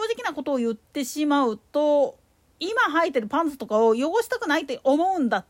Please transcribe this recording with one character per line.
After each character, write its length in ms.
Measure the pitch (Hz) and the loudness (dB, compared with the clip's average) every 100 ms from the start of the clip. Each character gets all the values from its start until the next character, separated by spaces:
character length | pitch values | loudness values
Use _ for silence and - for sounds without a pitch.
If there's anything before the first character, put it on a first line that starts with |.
直 200 | 427 453 | -4 -4
な 120 | 480 302 | -4 -6
こ 80 | |
と 100 | 285 | -2
を 40 | 277 | -2
言 160 | 233 | -2
っ 20 | 226 | -4
て 280 | _ - | _ -8
し 220 | 262 294 302 | -6 -2 0
ま 220 | 285 262 | 2 2
う 100 | 214 | -2
と、 600 | _ 294 302 294 269 - _ _ _ - | _ 0 2 4 2 -2 _ _ _ -10
今 200 | 339 453 415 311 | -6 0 0 2
履 60 | 339 | 0
い 40 | |
て 80 | 262 | 0
る 80 | 214 | -2
パ 140 | 285 | -2
ン 80 | 330 | -2
ツ 80 | 285 | -4
と 80 | 214 | -2
か 140 | 214 | 2
を 80 | 226 | 4
汚 340 | 226 285 392 | 4 2 0
し 80 | 466 | -2
た 80 | 480 | -2
く 100 | 415 | 0
な 120 | 294 | -2
い 20 | |
っ 40 | 277 | -2
て 140 | 262 | -4
思 320 | 269 294 359 381 | 2 2 2 0
う 40 | |
ん 100 | 254 | 0
だ 80 | 208 | 0
っ 80 | - | -2